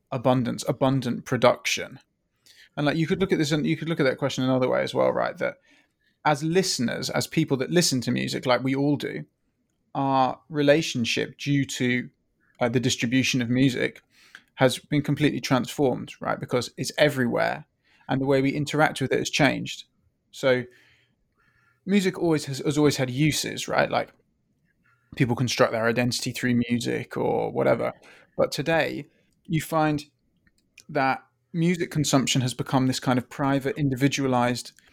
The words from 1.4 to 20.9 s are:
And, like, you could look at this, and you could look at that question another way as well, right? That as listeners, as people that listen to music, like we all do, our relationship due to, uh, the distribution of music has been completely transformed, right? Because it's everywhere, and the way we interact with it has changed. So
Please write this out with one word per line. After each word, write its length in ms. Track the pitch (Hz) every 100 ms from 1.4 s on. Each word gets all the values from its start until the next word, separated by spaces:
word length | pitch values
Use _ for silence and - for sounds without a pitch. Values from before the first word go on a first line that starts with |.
| 120 - - - - 131 _ _ _ _ _ - - -
And, 100 | 147
like, 100 | 151
you 120 | 151
could 120 | 175
look 120 | 190
at 60 | 156
this, 120 | 147
and 160 | 156 147
you 100 | 160
could 120 | 156
look 100 | 165
at 60 |
that 120 | 135 127
question 280 | 139 -
another 240 | 131 131 127
way 140 | 127
as 120 | 131
well, 160 | 123 127
right? 260 | 120 120 -
That 200 | - - _ _ _ _ _ _
as 200 | 147 147
listeners, 640 | 160 175 185 - 120 - -
as 160 | - -
people 300 | - 156 131
that 140 | 131
listen 300 | 165 170 131
to 100 | 123
music, 340 | 131 131 139 -
like 160 | 123
we 140 | 131 135
all 200 | 143 139
do, 280 | 107 120 151 _ _ _ _ _ _
our 460 | - 135 135 127 - -
relationship 880 | 151 143 151 160 131 117 - 113 -
due 260 | - 143
to, 460 | 131 - 123 123 131 - _ _ _ -
uh, 80 | 123
the 100 | 123
distribution 640 | 127 - 120 131 123 135
of 60 | 117
music 540 | 127 135 117 65 - _ _ _ - _ -
has 220 | 165 165
been 240 | - 147
completely 380 | 147 147 147 -
transformed, 720 | - 131 - - 139 113 - -
right? 180 | - 110
Because 320 | - 127 117 -
it's 160 | 127 -
everywhere, 720 | 151 131 120 110 110 135 - _ _ _ -
and 140 | 135
the 60 | 135
way 140 | 135
we 100 | 135
interact 500 | 139 139 147 151 -
with 120 | 131
it 60 | 123
has 120 | -
changed. 540 | - 143 113 127 - - _ _ _ _
So 340 | - 139 127 123 - _